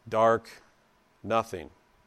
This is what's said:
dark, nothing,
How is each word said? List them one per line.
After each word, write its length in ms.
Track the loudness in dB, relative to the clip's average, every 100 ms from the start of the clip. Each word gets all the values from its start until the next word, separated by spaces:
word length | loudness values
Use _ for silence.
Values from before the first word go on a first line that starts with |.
| -6
dark, 540 | 2 2 2 -2 -20 _ _ _ _ _ _
nothing, 480 | -4 -4 -4 -10 -16 _ _ _